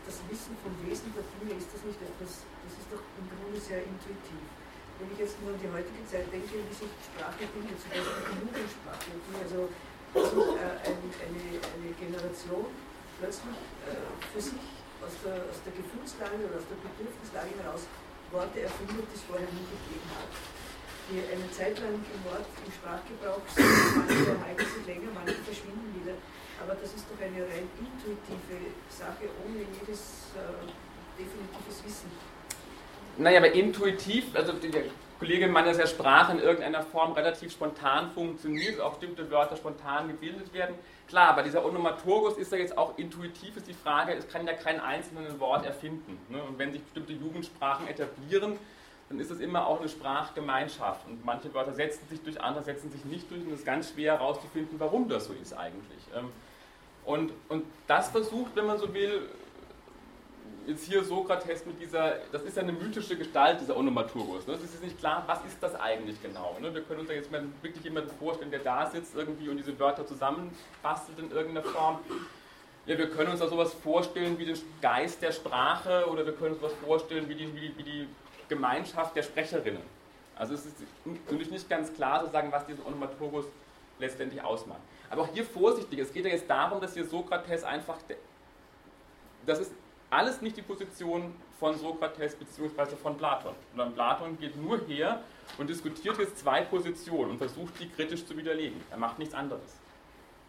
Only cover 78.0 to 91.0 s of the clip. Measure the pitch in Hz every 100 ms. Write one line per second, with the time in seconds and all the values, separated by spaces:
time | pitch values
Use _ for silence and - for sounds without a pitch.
78 | 139 - - - - 147 127 143 175 165
79 | 160 156 - 156 - 165 107 98 - -
80 | - - - - 113 143 147 - - -
81 | 165 170 - 151 165 185 - 165 156 -
82 | 135 156 165 151 147 143 147 143 - 143
83 | 135 - 147 147 143 - - - - -
84 | 131 131 131 135 95 113 110 80 - -
85 | - 151 - 220 - 185 214 233 - 135
86 | - 180 185 170 - 135 170 202 185 170
87 | 160 165 175 170 175 165 - 147 - 160
88 | - - - - - - - - - -
89 | - - - - 139 156 - - - -
90 | - 139 240 247 220 220 196 196 190 -